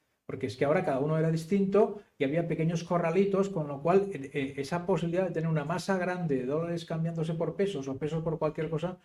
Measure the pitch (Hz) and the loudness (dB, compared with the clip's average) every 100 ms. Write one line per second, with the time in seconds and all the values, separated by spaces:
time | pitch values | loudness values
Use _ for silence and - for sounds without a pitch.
0 | _ _ - 123 123 - 143 180 156 135 | _ _ -12 -6 -4 0 2 2 2 0
1 | 147 160 160 160 - 202 196 196 220 - | 2 2 2 0 0 2 4 6 4 2
2 | - - 135 165 165 156 160 170 - 175 | -10 -2 0 0 0 0 0 0 0 0
3 | 165 175 196 196 196 165 147 143 156 196 | 2 4 4 4 0 -2 -4 -2 4 4
4 | 196 147 139 147 135 139 131 175 175 170 | 4 -4 -6 -4 -4 -4 -4 -2 0 0
5 | 170 170 185 160 165 156 143 170 180 190 | 2 0 0 0 0 0 0 -2 0 0
6 | 175 180 170 131 123 151 170 170 - 165 | 0 -2 0 0 0 -2 -2 -4 -4 -4
7 | 165 165 160 165 160 - 196 143 135 135 | -2 -2 -2 -2 -2 0 -2 -2 -6 -4
8 | 151 160 160 156 156 156 156 160 170 185 | -4 -2 -2 0 -2 -2 -4 -2 -4 -6